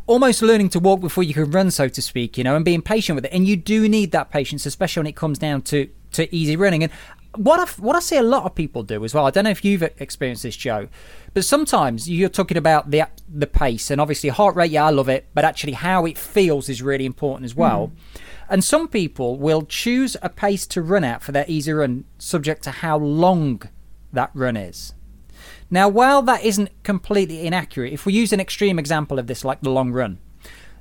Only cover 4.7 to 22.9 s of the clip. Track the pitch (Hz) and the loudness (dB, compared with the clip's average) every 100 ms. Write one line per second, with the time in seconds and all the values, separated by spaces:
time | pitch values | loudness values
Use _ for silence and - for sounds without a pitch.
4.7 | - 185 175 151 - 156 131 156 139 - | -4 -4 -2 -4 -4 -4 -2 -2 -4 -2
5.7 | 147 135 - - - 165 170 151 160 196 | -2 -2 -8 -8 -4 -2 -2 0 2 2
6.7 | 160 160 - - - - 220 214 339 349 | 2 -2 -4 -18 -20 -14 0 4 4 2
7.7 | - 214 349 - 302 233 254 185 - 156 | -4 -2 0 2 2 4 2 0 -4 -6
8.7 | 123 104 107 110 143 139 190 214 196 202 | -6 -6 -6 -2 2 2 2 0 0 0
9.7 | 196 160 - 139 - 131 117 120 - 127 | 2 0 -4 -12 -6 -6 -6 -10 -8 -4
10.7 | 107 - - - - - 196 175 285 302 | -4 -6 -14 -20 -20 -6 -4 2 2 2
11.7 | 220 139 113 160 170 185 - 180 170 156 | 2 2 -2 -4 0 0 0 -2 2 4
12.7 | 151 143 151 151 - - 147 143 - 135 | 2 2 0 0 -6 -14 -6 0 2 2
13.7 | 113 - 143 151 143 147 123 202 175 170 | 0 -2 0 0 -2 -2 2 2 4 2
14.7 | 151 156 139 131 131 - 147 156 - 143 | 4 4 4 2 0 -2 2 2 0 -6
15.7 | 123 175 185 165 - - 208 180 143 127 | -4 0 0 0 -6 -2 2 2 2 -2
16.7 | 120 135 135 131 - 143 135 123 131 160 | -6 -2 -2 -4 -4 -4 -4 -8 0 2
17.7 | 104 110 - - - - - - 196 - | 2 -4 -10 -20 -18 -16 -16 -2 0 2
18.7 | 311 330 220 160 - 123 135 151 156 151 | 0 0 -2 -4 -4 -4 -2 0 0 -2
19.7 | - 233 247 262 - 180 - 208 196 - | -6 -2 0 -2 -4 -10 -4 -2 -2 -4
20.7 | 180 160 202 135 113 - 139 147 156 143 | -6 0 0 0 -4 -4 -4 -2 -4 -2
21.7 | 151 139 123 - - - 170 147 156 139 | 0 0 -2 -10 -16 -4 -2 -2 -4 -8
22.7 | - 165 | -6 -2